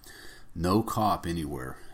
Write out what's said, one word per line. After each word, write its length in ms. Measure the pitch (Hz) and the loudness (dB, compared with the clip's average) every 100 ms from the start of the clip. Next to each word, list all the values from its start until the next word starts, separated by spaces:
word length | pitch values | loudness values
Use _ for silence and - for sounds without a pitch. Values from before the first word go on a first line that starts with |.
| - - - - - | -18 -16 -14 -14 -10
no 280 | - 87 104 | 0 4 4
cop 440 | 110 113 107 92 85 | 4 2 4 2 0
anywhere 520 | 85 73 69 64 - - | -2 -2 -4 -8 -8 -12